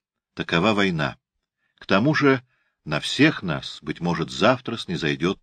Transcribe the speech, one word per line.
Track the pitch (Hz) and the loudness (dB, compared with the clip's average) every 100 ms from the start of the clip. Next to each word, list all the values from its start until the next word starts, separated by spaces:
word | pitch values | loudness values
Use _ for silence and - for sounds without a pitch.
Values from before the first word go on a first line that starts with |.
| _ _ _ | _ _ _
Такова | - 87 85 104 | -12 -2 2 2
война. | 101 98 82 67 - _ _ _ _ _ _ | 2 0 0 -4 -6 _ _ _ _ _ _
К | - | 0
тому | 98 131 | 2 4
же | 156 143 131 - _ _ _ | 4 4 2 -2 _ _ _
на | - 76 | -6 -6
всех | - - 151 - | -4 2 2 2
нас, | 90 73 - - | -6 -6 -8 -12
быть | 73 76 | -12 -4
может, | 85 82 - | -2 -2 -4
завтра | 65 110 131 - 113 | 2 2 2 -2 -10
снизойдёт | - 80 76 69 85 95 | -8 -4 -4 -2 -2 -4